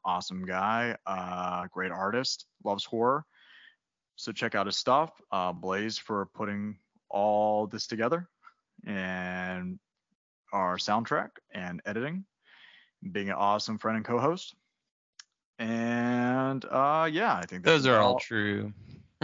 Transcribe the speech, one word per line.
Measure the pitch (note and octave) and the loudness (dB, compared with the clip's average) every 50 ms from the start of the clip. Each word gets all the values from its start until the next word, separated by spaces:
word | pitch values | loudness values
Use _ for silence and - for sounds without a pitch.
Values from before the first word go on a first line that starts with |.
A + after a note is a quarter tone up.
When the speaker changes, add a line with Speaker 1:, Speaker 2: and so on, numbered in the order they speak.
| - | -4
Speaker 1:
Awesome | F#2 F2+ F2+ - - F#2 F#2 F#2 | -2 -2 -2 -4 -6 -8 -6 -6
guy. | F#2 F#2 F#2 G2 G#2 A2 - A#2+ A#2 A2+ - - | -4 -2 0 2 2 2 2 0 -2 -4 -4 -6
Uh, | F#2+ F#2+ F#2 F#2 F2+ F2+ F2+ F2+ F2+ F2+ F2+ F2+ F2+ - | -6 -6 -6 -6 -6 -6 -4 -4 -4 -4 -4 -6 -6 -6
great | F2+ F#2 F#2 | -4 -4 -4
artist. | F2 F2+ F#2+ G2+ A2 B2 C3+ - - - - _ _ _ - | -2 -2 -2 0 0 0 -2 -2 -4 -8 -10 _ _ _ -4
Loves | G#2 G2+ G2 - | -4 -2 -2 -4
horror. | - - A2+ A#2 B2 C3+ D3+ D#3+ _ _ _ - - - - - - _ _ _ _ _ _ _ _ _ | -4 -2 0 2 2 2 0 -2 _ _ _ -20 -20 -20 -20 -20 -20 _ _ _ _ _ _ _ _ _
So | - - A#2+ | -12 -10 -8
check | A2 - B2 A2+ - | -6 -4 -4 -2 0
out | G#2 G2 | 0 0
his | G2+ F#2+ | 0 -2
stuff. | - - B2+ B2+ D3 D#3+ D#3+ - _ - - | -2 2 4 4 4 4 0 -4 _ -10 -4
Uh, | G#2 F#2+ F2+ F2+ | -2 -2 0 -2
Blaze | F2 F2 F#2 F#2 F#2+ G2 G#2+ A2+ G#2+ | -2 -4 -2 -2 -2 0 -2 -2 -4
for | - - - G#2+ G2+ G2 - - | -6 -6 -4 -2 -2 -2 -4 -6
putting | - A2 G#2 G2+ G2+ G#2 G#2+ G#2 - _ _ _ _ _ - | -8 -6 -4 -4 -4 -6 -6 -8 -10 _ _ _ _ _ -6
all | - G2+ G2+ G#2+ G#2 G#2 G#2+ G#2+ G#2+ G#2+ G#2+ | -2 2 2 4 4 4 4 2 2 0 0
this | G2+ A2+ G#2+ - | -2 -4 -6 -6
together | - A#2 A2 A2+ B2 D#3+ E3+ F3 - _ _ - - _ _ _ _ _ _ - | -6 -2 0 0 0 0 -2 -4 -6 _ _ -20 -20 _ _ _ _ _ _ -10
and | - G#2 F#2+ F#2 F#2 F#2 F2+ F2+ F2+ F2+ F#2 F2+ F#2 F#2 F2+ F2+ F2+ F#2 G2 _ _ _ _ _ _ _ _ _ _ _ _ _ - G2+ | -6 -4 -4 -4 -4 -4 -4 -4 -4 -4 -4 -4 -6 -6 -6 -6 -8 -8 -10 _ _ _ _ _ _ _ _ _ _ _ _ _ -6 -2
our | G2+ F#2 F2+ F2+ | 0 0 0 0
soundtrack | F2 - - G#2 A2+ A#2 - D3 D#3 F#3 - - - _ _ | -2 0 0 0 0 0 0 -2 -2 -2 -4 -10 -20 _ _
and | - G2+ F#2 F2+ F2 E2+ - | -12 -10 -8 -8 -8 -8 -6
editing, | G2+ G#2 A2+ B2+ D3 F3 F#3+ G3 _ _ _ _ _ - - - - - - _ _ _ - - F#2+ | -6 -6 -4 -4 -4 -6 -8 -10 _ _ _ _ _ -20 -20 -20 -20 -20 -20 _ _ _ -16 -12 -8
being | F2 G#2 G2 G2 | -4 -4 -2 -2
an | F#2+ | 0
awesome | - G2+ G2+ G#2 G#2 - - A2 G#2+ | 2 2 2 2 2 0 -2 -6 -2
friend | - A2 A2 | -2 -2 0
and | A2 G#2+ | 0 0
co-host. | - A#2+ A#2+ B2+ D3+ E3+ F#3+ - - - _ _ _ _ _ _ _ _ _ _ _ _ - - _ _ _ _ _ _ | 0 0 2 2 2 0 0 -4 -12 -16 _ _ _ _ _ _ _ _ _ _ _ _ -20 -20 _ _ _ _ _ _
And, | - A2+ A2 A#2 A2+ A#2 A#2 A#2+ A#2+ A#2+ B2 B2 B2 B2 B2 B2+ C3 C3 C3+ C3+ C3 - | -6 -2 -2 0 0 0 0 0 2 2 2 2 2 2 2 2 2 2 0 0 -2 -4
uh, | - - C3 C3+ C#3+ D3+ D#3+ D#3+ D#3+ | -2 2 2 4 4 4 2 2 2
yeah, | D3+ F3 A3 A3+ C3+ | 2 2 2 2 2
I | F2+ F2 | 0 -2
think | - F#2 F#2 F2+ | -6 -6 0 4
that's | E3 D#3+ D3+ C3 | 6 6 8 8
Speaker 2:
Those | |
are | C3 A#2+ G#2+ | 8 8 8
all | G#2+ B2 B2+ | 8 6 4
Speaker 1:
all. | B2 | 2
Speaker 2:
true. | - - A#2 G#2+ G#2 G#2 G2+ G#2 G#2 G#2 G#2 - - - - - - - _ - | 0 -2 0 0 2 2 2 0 -2 -4 -8 -12 -16 -20 -20 -20 -20 -16 _ -6